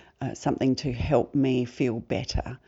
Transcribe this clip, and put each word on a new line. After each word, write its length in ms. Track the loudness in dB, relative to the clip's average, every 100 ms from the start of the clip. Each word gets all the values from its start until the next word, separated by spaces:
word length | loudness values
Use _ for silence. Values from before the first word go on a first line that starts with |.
| -20 -8
uh, 140 | -8
something 420 | -4 -2 0 2 0
to 160 | -2
help 420 | -2 2 2 4
me 300 | 2 2 2
feel 340 | 0 0 -2 -2
better. 600 | -2 -4 -2 -4 -4 -10